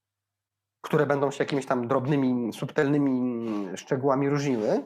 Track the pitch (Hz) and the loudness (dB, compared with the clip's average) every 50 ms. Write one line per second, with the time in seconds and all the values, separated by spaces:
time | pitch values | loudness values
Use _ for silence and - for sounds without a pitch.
0 | _ _ _ _ _ _ _ _ _ _ _ _ _ _ _ _ - - - 147 | _ _ _ _ _ _ _ _ _ _ _ _ _ _ _ _ -6 0 0 2
1 | 147 131 143 139 139 135 139 - 143 - 147 139 131 - 135 123 117 117 135 135 | 2 2 2 2 0 0 0 -2 -2 -2 -2 -2 -2 0 -2 -2 0 0 0 0
2 | 123 139 151 139 135 127 123 123 120 107 - - 156 143 - 156 147 139 147 143 | 0 2 2 2 2 2 2 0 -2 -4 -4 -6 -8 -4 0 0 2 4 4 2
3 | 143 135 131 127 127 127 120 117 117 113 107 104 98 90 95 - - - 143 127 | 2 2 2 0 0 -2 -2 -4 -4 -4 -4 -4 -4 -6 -8 -10 -6 -4 -2 0
4 | 131 143 131 139 139 139 147 143 139 143 127 110 107 123 185 247 - | 2 2 2 2 2 2 0 0 0 0 0 0 0 0 0 -2 -2